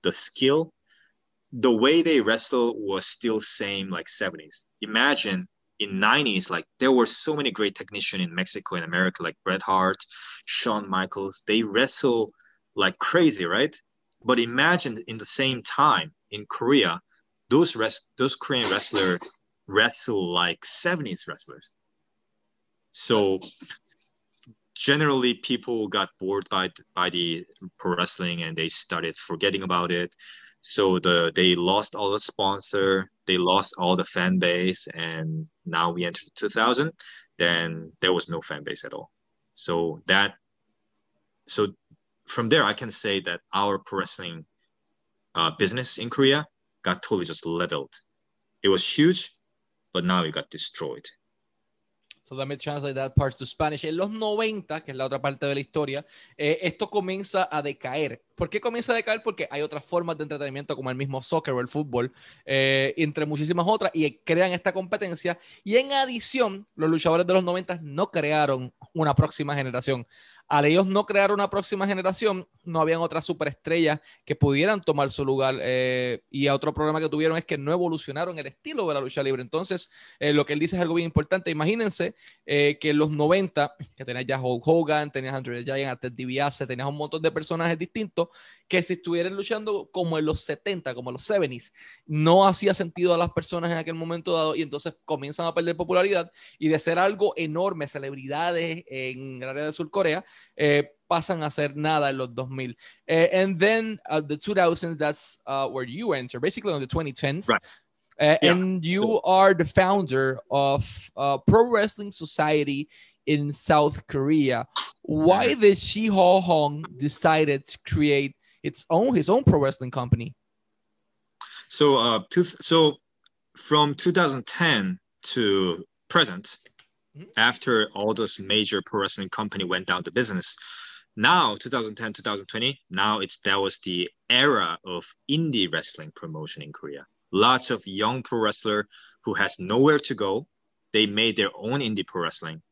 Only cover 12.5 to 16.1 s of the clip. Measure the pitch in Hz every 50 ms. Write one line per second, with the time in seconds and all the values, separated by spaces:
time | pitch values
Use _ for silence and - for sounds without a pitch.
12.5 | _ _ _ _ _ 104 98 92 92 _ - - - 175 175 156 120 101 90 82
13.5 | 90 107 135 156 - - _ _ _ _ _ _ _ _ _ 117 127 120 117 117
14.5 | 120 131 143 165 175 175 - 139 113 110 117 - 113 110 104 - - - 135 131
15.5 | 131 120 107 - - - 143 151 127 90 80 78